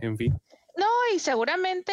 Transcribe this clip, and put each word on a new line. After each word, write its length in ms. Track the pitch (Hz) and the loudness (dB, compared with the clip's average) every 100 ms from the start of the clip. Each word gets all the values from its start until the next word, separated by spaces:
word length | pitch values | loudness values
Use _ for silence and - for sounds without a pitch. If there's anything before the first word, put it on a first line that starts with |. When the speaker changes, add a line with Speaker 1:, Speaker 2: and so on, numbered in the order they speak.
Speaker 1:
en 140 | 113 110 | -2 -2
fin. 180 | 120 - - - _ - | 0 -2 -4 -20 _ -2
Speaker 2:
No, 100 | 403 480 480 | 0 2 2
y 40 | 381 | 0
seguramente, 760 | - 240 240 349 370 370 370 | 0 0 0 0 0 -2 -2